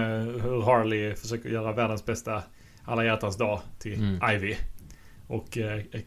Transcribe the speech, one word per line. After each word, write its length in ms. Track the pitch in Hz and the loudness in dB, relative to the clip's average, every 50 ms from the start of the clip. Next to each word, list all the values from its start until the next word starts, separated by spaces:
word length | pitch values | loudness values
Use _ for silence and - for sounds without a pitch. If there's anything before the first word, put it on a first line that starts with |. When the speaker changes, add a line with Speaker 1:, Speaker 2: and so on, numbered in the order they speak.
| 113 113 113 110 113 117 120 123 110 | 2 2 0 0 -2 -2 -2 -2 -2
Speaker 1:
hur 180 | 123 127 120 | 0 0 2
Harley 540 | 107 117 127 117 110 110 110 107 104 107 104 | 6 6 6 6 6 4 2 2 0 0 -2
försöker 340 | - - 113 117 117 - 123 | -4 -6 -6 -6 -4 -4 -2
göra 220 | 113 110 110 110 | -2 -2 0 0
världens 340 | 107 113 117 110 110 101 - | 0 2 2 2 2 0 -2
bästa 380 | - 110 - - - 110 107 - - - - - - - - - | -2 -4 -4 -2 -4 -4 -4 -6 -8 -14 -20 -20 -20 -20 -14 -8
alla 200 | - 117 113 113 | -2 0 2 4
hjärtans 320 | 117 110 107 - 104 95 92 | 4 4 2 0 0 0 0
dag 220 | 123 104 104 95 - - - - | 2 2 0 0 -4 -8 -12 -10
till 140 | - 107 104 104 | -8 -6 -2 0
Speaker 2:
Mm. 300 | 107 101 95 90 95 117 107 | 0 2 2 2 2 2 2
Speaker 1:
Ivy. 200 | 101 95 101 110 - - - - - - - - - - - - - - - | 2 0 0 0 0 -2 -2 -4 -8 -12 -16 -18 -18 -20 -20 -20 -18 -10 -6
Och, 300 | 120 - - - - 120 | -6 -6 -6 -4 -4 -4
eh, 240 | 110 107 107 107 107 - - 113 104 | -2 -2 -2 -4 -6 -6 -8 -10 -10